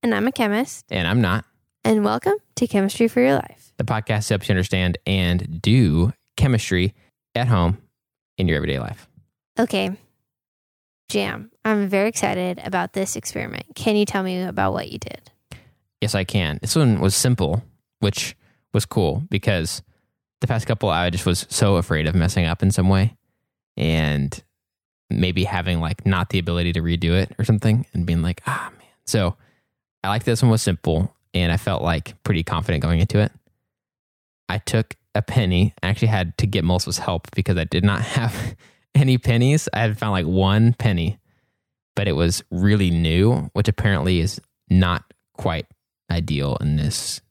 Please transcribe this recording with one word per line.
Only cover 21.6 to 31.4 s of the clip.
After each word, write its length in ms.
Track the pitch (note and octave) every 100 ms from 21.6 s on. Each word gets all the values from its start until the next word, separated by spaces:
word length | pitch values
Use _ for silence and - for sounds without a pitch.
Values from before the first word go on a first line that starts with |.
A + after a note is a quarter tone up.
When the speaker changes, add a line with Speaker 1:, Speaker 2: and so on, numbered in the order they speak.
| G#2+ F#2+
Speaker 2:
afraid 320 | E2+ D#2 D#2
of 80 | F2+
messing 320 | E2 F#2+ E2
up 160 | E2+
in 80 | G2
some 180 | F#2+ F#2
way 260 | F#2+ G#2 - _ _ _ _ _ -
and 680 | C2+ D#2+ D2+ D2 C#2 - _ _ _ _ _ _ _
maybe 340 | - F2+ F2+
having, 360 | F#2 F2+ F2 E2+
like, 280 | E2 D2+ -
not 220 | F#2+ F2
the 100 | F#2+
ability 340 | E2+ F2 F2
to 80 | E2
redo 300 | E2 E2+ E2
it 200 | F2+ F#2+ -
or 80 | -
something 400 | A2 A2 A2 C3+
and 100 | -
being 200 | F2 E2+
like, 180 | E2 F2 -
"Ah, 240 | - - -
man." 80 | - _ -
So 300 | A2+ F2+ - _ _ _ _ _ _
I 40 | F#2+
like 140 | G#2+
this 180 | B2+ A2+
one 80 | B2+
was 140 | A2+
simple 520 | - E2+ - E2 F#2+ _ _
and 160 | F2